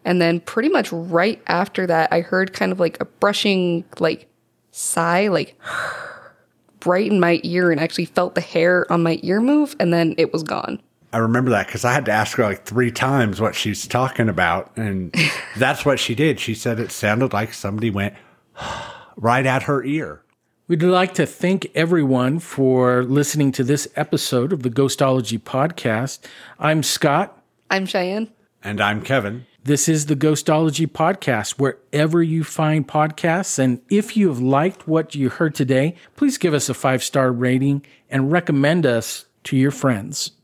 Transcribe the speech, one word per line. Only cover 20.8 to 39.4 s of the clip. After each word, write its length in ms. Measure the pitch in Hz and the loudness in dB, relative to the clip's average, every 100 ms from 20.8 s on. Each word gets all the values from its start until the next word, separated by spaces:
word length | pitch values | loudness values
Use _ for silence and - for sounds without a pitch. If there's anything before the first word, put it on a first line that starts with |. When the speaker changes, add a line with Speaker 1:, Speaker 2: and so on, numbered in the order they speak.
Speaker 3:
like 320 | 180 180 185 190 | 2 4 2 0
to 100 | 156 | -2
thank 420 | - 180 190 - - | 0 0 0 -2 -2
everyone 640 | 165 175 139 131 127 160 | 2 2 4 2 2 -2
for 640 | - - 131 127 123 123 | -6 0 2 4 4 2
listening 480 | 123 139 143 151 139 | 2 0 0 2 0
to 100 | 131 | 0
this 260 | 127 147 - - | 0 0 -2 -6
episode 560 | 151 151 - 127 131 | -2 -2 0 -2 0
of 100 | 175 | -2
the 60 | 123 | -2
Ghostology 680 | 117 139 - 135 131 107 110 | 0 0 2 2 2 -2 -6
Podcast. 800 | - 131 156 - 120 110 135 - - - - - | -4 -2 -2 -2 -4 -2 -4 -10 -18 -20 -20 -4
I'm 240 | 147 156 | 0 0
Scott. 580 | 139 - 151 147 196 - _ _ _ | 0 0 2 2 0 -8 _ _ _
Speaker 1:
I'm 160 | 190 190 | -4 -2
Cheyenne. 440 | 196 180 202 220 _ _ _ | -2 -2 -4 -6 _ _ _
Speaker 2:
And 160 | 101 104 | -8 -2
I'm 200 | 101 107 | 0 0
Kevin. 440 | 92 135 101 120 123 _ | 0 -2 -2 -8 -14 _
Speaker 3:
This 260 | 127 143 - | -2 0 2
is 160 | 156 147 | 0 0
the 100 | 147 | 0
Ghostology 720 | 151 151 - 156 160 139 160 | 2 2 2 2 2 0 -4
Podcast, 720 | - 160 185 - 117 - - | 0 0 0 -2 -2 -4 -2
wherever 600 | 135 - _ 147 156 170 | -2 -2 _ 0 2 2
you 220 | 165 160 | 2 0
find 440 | 151 - 156 156 135 | -2 -2 0 0 0
podcasts. 680 | 151 156 156 175 170 190 - | 0 0 0 -2 -2 -2 0
And 220 | 131 123 _ | 0 0 _
if 260 | 202 208 220 | 0 0 2
you 120 | 196 | 2
have 120 | 127 | 2
liked 480 | 127 139 175 185 - | 2 2 2 -2 -2
what 280 | 160 156 147 | 0 0 -2
you 140 | 127 | -2
heard 260 | - 160 - | 0 -2 0
today, 400 | 131 131 151 170 - - | 2 2 2 -2 -20 0
please 220 | 285 262 | 0 2
give 160 | 175 | 0
us 140 | 147 - | 0 -2
a 60 | |
five-star 580 | 123 135 131 - 139 131 | -2 0 0 0 0 0
rating 540 | 120 123 127 139 143 - _ _ | 2 0 2 2 -2 -4 _ _
and 220 | 135 135 | -2 0
recommend 540 | 175 175 143 143 175 151 | 0 2 2 2 2 2
us 400 | 117 110 - - _ | 0 -2 -12 -16 _